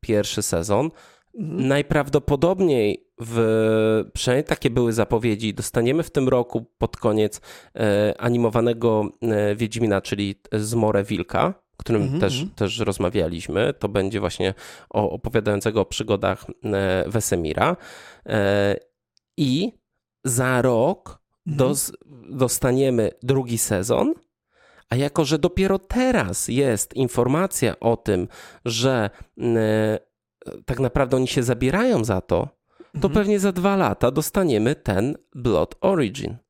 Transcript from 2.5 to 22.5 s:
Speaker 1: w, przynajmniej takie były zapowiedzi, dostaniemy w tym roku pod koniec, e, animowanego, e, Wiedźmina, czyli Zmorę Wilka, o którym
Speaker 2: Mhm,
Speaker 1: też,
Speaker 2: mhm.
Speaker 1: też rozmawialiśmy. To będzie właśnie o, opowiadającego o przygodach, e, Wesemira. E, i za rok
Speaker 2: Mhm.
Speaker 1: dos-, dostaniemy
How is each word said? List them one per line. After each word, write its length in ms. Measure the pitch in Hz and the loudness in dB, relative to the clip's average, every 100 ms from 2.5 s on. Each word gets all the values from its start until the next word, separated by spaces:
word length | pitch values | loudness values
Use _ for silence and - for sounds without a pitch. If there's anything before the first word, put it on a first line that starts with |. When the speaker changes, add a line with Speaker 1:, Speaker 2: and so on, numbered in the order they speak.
| 190 185 131 104 - _ - | 2 2 4 2 0 _ -14
Speaker 1:
w, 840 | 113 117 110 110 110 110 110 110 - | -4 0 2 4 2 2 2 2 -2
przynajmniej 300 | - - 127 | -4 0 0
takie 260 | 151 156 139 | 0 -2 0
były 220 | 120 120 | 0 0
zapowiedzi, 640 | 113 104 117 117 104 113 | 2 0 2 0 -2 -4
dostaniemy 480 | 95 - 123 117 151 | -4 -4 0 0 0
w 80 | 156 | -2
tym 180 | - 131 | 0 2
roku 380 | 127 120 120 117 _ | 2 0 -6 -8 _
pod 180 | 113 - | -6 -2
koniec, 440 | 110 107 107 - - - - - | 0 2 0 -2 -18 -20 -18 -2
e, 380 | 110 101 104 - | 2 4 2 0
animowanego, 880 | 120 120 117 113 117 120 117 107 104 - | 0 2 2 2 0 2 2 2 0 -4
e, 340 | 117 104 104 104 | 0 2 0 0
Wiedźmina, 440 | 113 117 113 98 | -4 0 0 0
czyli 400 | - 101 101 98 - | -2 -4 -4 -6 -6
Zmorę 520 | 107 107 117 107 101 | -6 -2 0 2 2
Wilka, 420 | 98 104 87 - 175 | 0 -4 -2 0 -2
o 280 | 190 _ _ | -2 _ _
którym 260 | - 113 | -2 0
Speaker 2:
Mhm, 180 | 131 147 | 0 0
Speaker 1:
też, 120 | 101 | 0
Speaker 2:
mhm. 160 | 131 175 | -2 -6
Speaker 1:
też 240 | - 101 90 | -4 -4 -2
rozmawialiśmy. 960 | 101 95 175 107 85 85 - 85 135 - | -4 -2 -2 0 -2 -4 -4 -2 -2 -2
To 100 | 104 | -2
będzie 320 | 104 98 104 | 0 -2 -2
właśnie 340 | 95 - 95 95 - - - | -4 -2 -4 -4 -14 -20 -6
o, 200 | - 104 | -2 -2
opowiadającego 680 | - - 117 104 101 110 107 | -2 -2 0 0 0 0 0
o 40 | |
przygodach, 600 | 95 - 104 98 98 95 - - | -2 -4 -2 0 0 -4 -8 -10
e, 400 | - 98 98 92 82 | -4 0 0 0 0
Wesemira. 680 | 104 - 87 78 - 131 175 - - - - - | -2 0 -2 -2 0 0 -2 -10 -20 -20 -20 -4
E, 500 | 107 98 101 101 98 - _ _ _ _ - | 0 2 2 0 -2 -8 _ _ _ _ -4
i 360 | 139 135 240 - _ _ _ _ | 0 0 -2 -6 _ _ _ _
za 380 | 131 123 127 127 | -4 -2 0 2
rok 600 | 127 120 135 196 - - _ _ - | 2 2 2 0 -10 -20 _ _ -8
Speaker 2:
Mhm. 120 | 143 131 | 0 2
Speaker 1:
dos-, 240 | 139 - - - 131 78 | 2 -4 -10 -20 -20 -14
dostaniemy 800 | 123 127 | -2 0